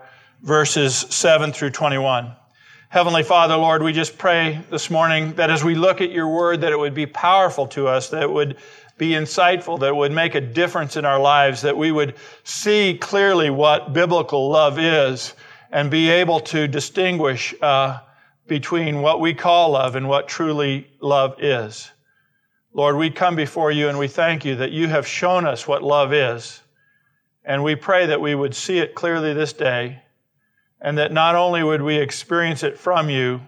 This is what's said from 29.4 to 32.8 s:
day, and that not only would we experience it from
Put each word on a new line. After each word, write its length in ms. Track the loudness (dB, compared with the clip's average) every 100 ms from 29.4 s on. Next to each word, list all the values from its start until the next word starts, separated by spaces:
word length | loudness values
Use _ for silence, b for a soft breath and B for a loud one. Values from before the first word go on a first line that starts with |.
| -4
day, 480 | -2 -2 -2 -6 -10 _ _ _ _ _ _ _ _
and 160 | -6 -2
that 140 | 0
not 240 | 2 2 4
only 260 | 2 2
would 200 | 0 0
we 160 | 0 -2
experience 640 | -2 -6 -4 -2 -2 -2
it 140 | -4
from 320 | -4